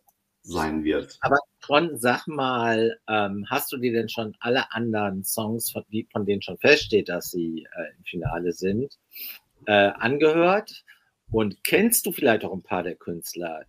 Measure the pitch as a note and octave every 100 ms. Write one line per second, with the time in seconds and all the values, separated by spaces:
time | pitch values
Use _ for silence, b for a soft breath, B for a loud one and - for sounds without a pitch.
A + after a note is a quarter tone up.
0 | _ _ _ _ - E2+ D#2 D#2 D#2 -
1 | - - C3 C#3+ - _ - D3 E3+ B2
2 | A#2+ B2+ - D3 C3 B2 A#2 A2 A2+ -
3 | - G#2+ G2+ G2+ G2+ C3+ - C3+ B2 A2+
4 | A2 A#2 A2 - A#2+ B2+ - A2+ A#2 G#2+
5 | G2+ F#2+ F#2+ A2+ G#2+ A#2 - - - G#2+
6 | - A2 G2+ G2+ - F2+ C#3 D3 - G#2+
7 | F2+ F2 - F2 E2 D#2+ - F2 D#2 -
8 | - F2 E2 E2+ F2 - F#2 G#2+ C#3+ -
9 | _ B B B _ _ - G2+ G2+ -
10 | A#2 C#3+ D#3 E3 F3 G#3 A3 - _ b
11 | b b - A2 G#2 - - E3+ A3+ -
12 | G3+ - B2 G#2+ F2+ F#2 - F#2 F2 -
13 | - E2+ - F2 E2+ D#2